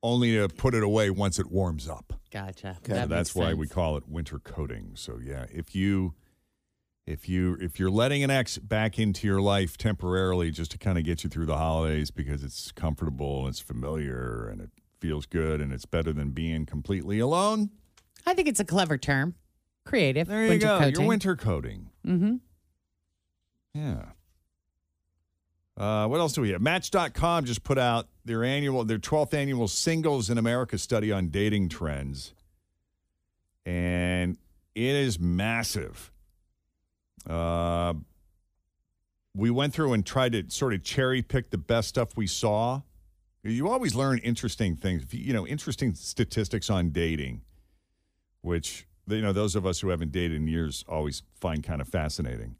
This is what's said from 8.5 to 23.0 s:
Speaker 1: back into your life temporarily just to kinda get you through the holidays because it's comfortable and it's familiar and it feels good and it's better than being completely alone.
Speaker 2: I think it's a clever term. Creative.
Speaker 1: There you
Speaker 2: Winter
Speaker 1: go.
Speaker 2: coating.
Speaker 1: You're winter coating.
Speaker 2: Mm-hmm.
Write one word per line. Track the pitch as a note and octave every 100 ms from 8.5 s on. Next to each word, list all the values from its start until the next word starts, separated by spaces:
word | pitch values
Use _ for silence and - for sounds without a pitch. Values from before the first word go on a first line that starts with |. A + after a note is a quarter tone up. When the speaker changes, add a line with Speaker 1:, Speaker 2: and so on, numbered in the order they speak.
| -
Speaker 1:
back | G2+ G#2+ A2 G2
into | A2 F#2+ G#2+
your | F#2+
life | G2+ G2+ F#2+ -
temporarily | A2+ G2 F2+ F#2 F#2 F2+ E2+
just | D#2 D#2+
to | -
kinda | G2+ F2+
get | D#2+ E2+
you | D#2+
through | E2 D#2
the | D2+
holidays | D#2+ D#2+ D#2+ D2+ D2
because | - C#2 D2
it's | C2+ - -
comfortable | - E2 D2+ D#2+ C2 C#2+ C#2 C2
and |
it's | -
familiar | - A#1 C2 D#2 C#2+ B1 B1 A1+ A1
and | G1+
it | G1+ _ _ _
feels | E2 D2+ -
good | E2+ D#2 D#2
and | C#2+
it's | B1+ -
better | E2+ D#2+
than | D2 C#2+
being | C2 D#2+ D#2+ D2+
completely | D2+ C#2+ F#2+ D2 G#2
alone. | B2 E3+ G3+ A3 G#3 - _ _ _ - -
Speaker 2:
I |
think | F4+ D4+
it's | A3+
a | G3+
clever | F#3 F3 C#3
term. | - C3+ D3+ F3 _ _ _ _ -
Creative. | B3+ D3 C3 F3
Speaker 1:
There | G#3
you | A3
Speaker 2:
Winter | E3+ G#3+
Speaker 1:
go. | G3+
Speaker 2:
coating. | C#3+ C#3
Speaker 1:
You're | G3+
winter | A3 F#3+ F3
coating. | A2 D#2+ B1 G#1 - _ -
Speaker 2:
Mm-hmm. | F3+ G3+ B3 _ _ _ _ _ _